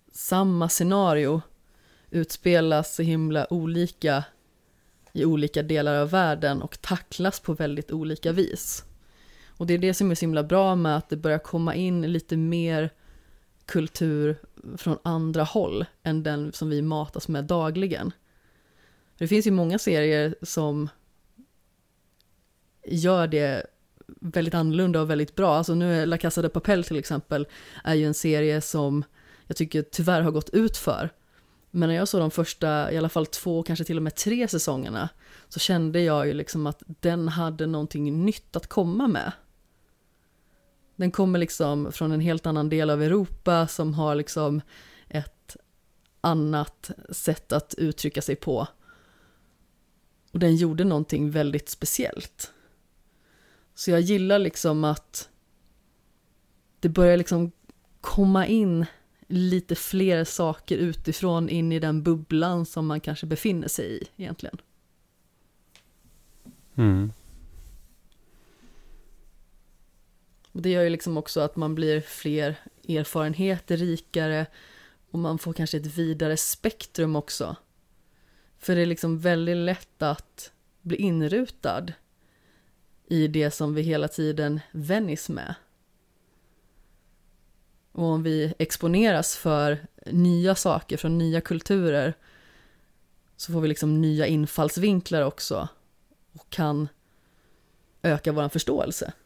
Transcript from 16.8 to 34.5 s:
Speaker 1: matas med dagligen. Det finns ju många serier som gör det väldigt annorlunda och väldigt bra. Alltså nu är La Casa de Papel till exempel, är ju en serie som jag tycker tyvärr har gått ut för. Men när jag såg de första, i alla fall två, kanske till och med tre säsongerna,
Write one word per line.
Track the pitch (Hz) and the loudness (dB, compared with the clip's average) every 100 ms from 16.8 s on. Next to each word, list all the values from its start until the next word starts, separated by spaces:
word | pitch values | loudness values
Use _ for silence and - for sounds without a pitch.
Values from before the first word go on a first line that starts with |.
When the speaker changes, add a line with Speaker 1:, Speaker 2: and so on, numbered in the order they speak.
Speaker 1:
matas | 156 151 151 - - | -2 -2 -4 -8 -4
med | 143 | -4
dagligen. | 147 175 160 175 190 - 180 - _ _ _ _ _ _ _ _ _ _ | -2 0 0 -2 -2 -4 -6 -10 _ _ _ _ _ _ _ _ _ _
Det | 165 | 2
finns | 214 214 | 2 4
ju | |
många | 185 165 202 | 4 2 0
serier | 202 156 151 151 156 - | 2 2 4 2 0 -2
som | 170 165 151 147 147 - _ _ _ - _ _ _ _ _ _ _ _ _ _ _ _ _ _ 202 | -6 -2 -2 -2 -4 -8 _ _ _ -20 _ _ _ _ _ _ _ _ _ _ _ _ _ _ -4
gör | 175 175 185 165 | 2 4 4 4
det | 151 143 123 - _ _ _ - | 2 2 0 -6 _ _ _ -20
väldigt | - 170 170 165 | -12 -4 -2 0
annorlunda | 170 160 165 185 165 | 2 2 2 2 2
och | 156 | 2
väldigt | 151 156 | 0 0
bra. | - 185 151 | 2 4 4
Alltså | 170 | 2
nu | 170 175 | 2 2
är | 165 160 | 2 0
La | 165 | 0
Casa | 170 170 | 0 0
de | 160 | -2
Papel | 165 - 185 | 0 2 0
till | - 151 | 0 -6
exempel, | - 151 - 147 147 - - - | -4 -6 -2 -4 -4 -10 -20 -8
är | - | 0
ju | 156 151 | 2 2
en | |
serie | 151 160 151 151 151 | 0 2 2 2 0
som | - 156 143 147 - _ - - - | -2 -2 0 -2 -4 _ -20 -20 -10
jag | 165 | -4
tycker | 160 156 | -2 -2
tyvärr | 147 - 165 165 | -2 -2 2 2
har | 165 | 2
gått | 156 - | 0 0
ut | 220 226 - | 2 2 0
för. | - - 170 - _ _ _ _ _ | -2 -2 -6 -10 _ _ _ _ _
Men | 175 165 | 0 2
när | 165 | 2
jag | 202 | 0
såg | 185 | 2
de | 156 | 0
första, | 170 165 - 156 151 - | 0 -4 -2 0 0 0
i | 160 | -2
alla | 165 | -2
fall | 165 156 | -2 -4
två, | - 180 165 | -4 -4 -2
kanske | 165 165 | -2 -4
till | 160 160 | -2 -2
och | |
med | 156 | -4
tre | - 208 240 | -2 -2 0
säsongerna, | 233 | 0